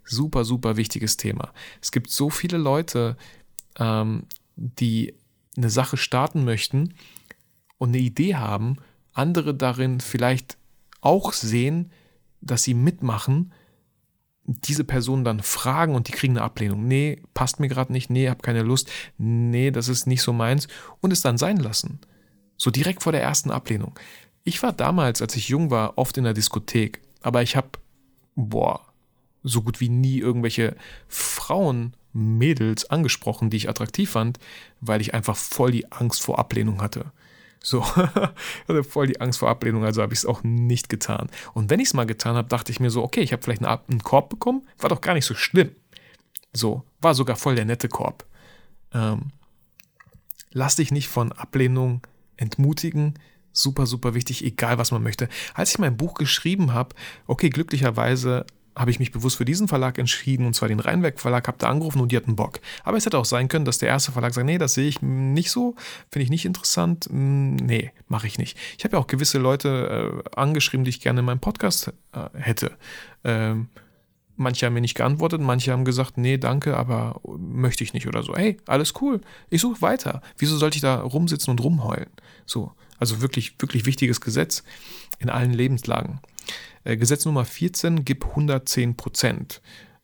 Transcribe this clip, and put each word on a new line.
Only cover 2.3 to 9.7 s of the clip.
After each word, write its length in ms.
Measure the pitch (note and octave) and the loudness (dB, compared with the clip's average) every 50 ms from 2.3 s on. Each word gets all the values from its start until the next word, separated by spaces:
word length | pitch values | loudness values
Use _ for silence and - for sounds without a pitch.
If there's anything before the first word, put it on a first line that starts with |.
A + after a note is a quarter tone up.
viele 260 | - - - F3 F3 | -2 -4 -4 -2 -2
Leute, 580 | E3 D3+ C3+ C3+ D#3 E3 - - A#2+ A#2 A#2 B2 - - - - - - - _ - - _ - | 0 0 2 0 0 0 -2 -2 -2 0 -2 -4 -6 -12 -20 -20 -20 -20 -20 _ -20 -20 _ -4
ähm, 460 | - A#2 A2+ A2 A2 A2 A2 A2 - - - - - _ _ _ | -2 0 0 2 0 0 0 -2 -4 -6 -10 -16 -20 _ _ _
die 580 | - A2+ B2 - - B2+ A#2 A2+ A2+ A2+ - - _ _ _ _ _ _ _ - | -10 -8 -8 -4 0 0 2 2 0 0 -2 -6 _ _ _ _ _ _ _ -4
eine 140 | C3 A#2+ A2+ | 0 0 2
Sache 280 | G#2+ B2 B2+ - - | 2 2 0 0 -2
starten 460 | C3+ - - - B2+ C#3 D#3 - D#3+ C3+ | -4 -2 0 0 0 0 0 0 0 0
möchten 520 | A#2+ A2+ G2+ - - - C3+ D#3+ F3+ - - - - - - _ - - _ _ _ _ _ _ _ _ | 2 0 0 -2 0 0 0 0 0 -4 -10 -20 -20 -20 -20 _ -20 -20 _ _ _ _ _ _ _ _
und 120 | - B2+ A#2+ | -2 0 2
eine 100 | A#2+ B2+ | 2 2
Idee 360 | B2+ A#2+ - - E3 G3 F#3 | 2 2 2 2 2 2 2
haben, 420 | C3+ A2+ G#2 G#2 G2 A2 A#2+ C3+ - - - _ _ _ _ - | 0 0 -2 -2 -2 -2 -2 -4 -4 -8 -16 _ _ _ _ -4
andere 420 | - C3+ E3+ F3 E3+ D3 D3 C#3 | 0 0 2 2 2 2 0 0
darin 460 | C3 C3 B2+ | 0 0 0